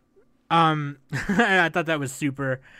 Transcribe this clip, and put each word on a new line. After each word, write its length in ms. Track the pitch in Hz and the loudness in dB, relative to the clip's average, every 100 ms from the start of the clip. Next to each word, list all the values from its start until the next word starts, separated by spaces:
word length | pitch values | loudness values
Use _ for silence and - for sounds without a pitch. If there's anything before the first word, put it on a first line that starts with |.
| _ _ _ _ - | _ _ _ _ 0
Um, 460 | 165 165 151 143 143 | 2 4 2 -4 -10
<laughs> 80 | - | -10
I 560 | 143 - 190 226 190 165 | -8 -2 0 2 4 2
thought 160 | 175 | 0
that 160 | 160 156 | -2 -2
was 100 | 135 | -4
super, 520 | - 147 135 135 131 - - | -4 -4 -4 -4 -6 -10 -20